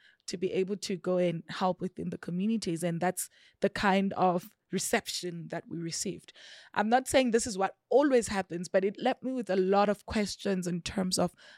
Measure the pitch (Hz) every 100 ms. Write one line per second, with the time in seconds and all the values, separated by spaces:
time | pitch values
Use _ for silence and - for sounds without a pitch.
0 | _ _ - 180 185 180 185 202 - 185
1 | 190 180 180 165 - - 185 175 185 -
2 | 175 175 - 175 208 226 190 165 175 170
3 | 180 185 - _ _ - 202 - 202 196
4 | 196 - 185 175 - _ - 185 - 226
5 | - - 175 170 156 165 - 170 165 -
6 | 208 - - - - - - - 214 247
7 | 262 269 254 226 254 185 190 - - 254
8 | 294 247 220 202 190 175 180 190 196 -
9 | 233 247 254 262 202 190 185 202 208 202
10 | - 220 202 - 202 190 175 175 - -
11 | 185 185 180 _ -